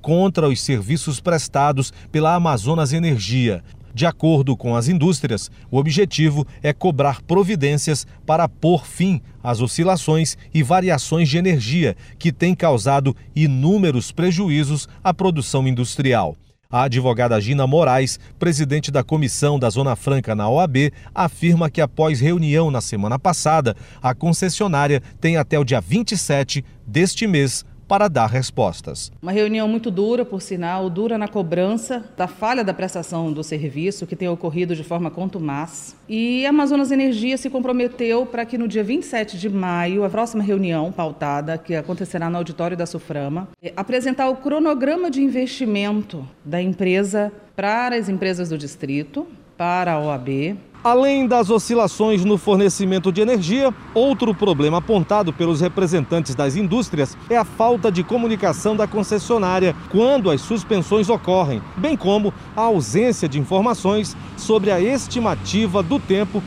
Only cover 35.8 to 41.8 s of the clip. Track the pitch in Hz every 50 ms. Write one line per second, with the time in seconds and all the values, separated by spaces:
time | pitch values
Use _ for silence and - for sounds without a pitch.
35.8 | - - - _ _ - 220 220 226 240 247 254 262 277 294 302 285 269 294 277
36.8 | 277 247 277 269 269 269 247 214 214 247 262 254 - 269 - 254 247 247 254 247
37.8 | 247 247 247 - 240 226 226 233 254 254 - 233 233 226 - 226 233 226 190 220
38.8 | 214 190 254 339 359 - - 233 214 214 - 180 175 220 196 196 185 180 175 175
39.8 | 175 175 185 202 202 190 175 214 233 226 233 220 208 202 202 196 196 175 165 160
40.8 | 151 175 196 - 170 156 147 - 156 147 143 143 147 156 165 160 - - 170 156